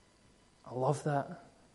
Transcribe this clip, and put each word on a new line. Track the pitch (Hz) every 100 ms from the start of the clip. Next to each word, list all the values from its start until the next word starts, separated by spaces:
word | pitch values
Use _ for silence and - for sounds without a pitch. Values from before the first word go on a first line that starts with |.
| _ _ - - _ _ -
I |
love | 123 131 139
that. | 156 143 - 175 - - -